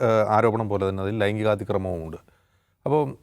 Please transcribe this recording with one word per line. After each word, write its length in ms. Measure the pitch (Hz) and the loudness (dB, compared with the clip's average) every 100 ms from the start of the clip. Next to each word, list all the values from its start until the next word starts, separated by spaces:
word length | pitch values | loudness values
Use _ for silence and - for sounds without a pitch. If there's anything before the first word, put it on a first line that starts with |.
| 123 | 2
ആ, 280 | 110 104 107 | 4 4 4
ആരോപണം 340 | 113 110 107 | 4 2 -2
പോലെ 200 | 101 95 | -2 -2
തന്നെ 140 | 95 | -2
അതിൽ 140 | 95 110 | -4 -2
ലൈംഗികാതിക്രമവുമുണ്ട്. 1000 | 101 107 107 104 101 101 95 87 80 - _ _ _ _ _ _ - | 0 0 0 0 -2 -4 -4 -6 -8 -12 _ _ _ _ _ _ -2
അപ്പോൾ 320 | 151 143 123 | 0 0 -6